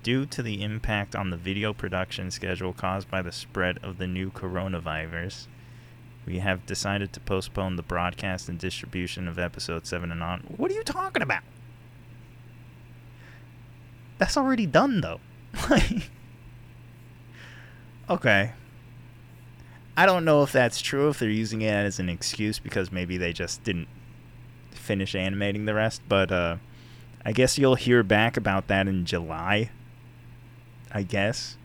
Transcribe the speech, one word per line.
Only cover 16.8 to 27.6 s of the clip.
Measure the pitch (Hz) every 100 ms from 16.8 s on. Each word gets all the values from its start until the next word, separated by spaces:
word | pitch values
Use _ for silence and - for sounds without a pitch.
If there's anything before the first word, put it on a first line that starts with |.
| - - - - - - - - - - - - -
okay. | 175 123 101 107 - - - - - - - - - - - - - - -
I | 190
don't | 180 160
know | 147
if | 139
that's | 131 120 -
true, | - 139 147
if | 139
they're | 113
using | 107 110 110
it | 110
as | 104 101 -
an | 90
excuse | 82 - - 104 107
because | - 104 90
maybe | 92 87 90
they | 87
just | 82 87 -
didn't | 117 87 - - - - - - - - -
finish | - - 101 95 98
animating | 92 98 101 101 107
the |
rest, | 107 110 - -
but, | 98 92
uh, | 92 85 85 - - - - - - 107
I |
guess | 110 127
you'll | -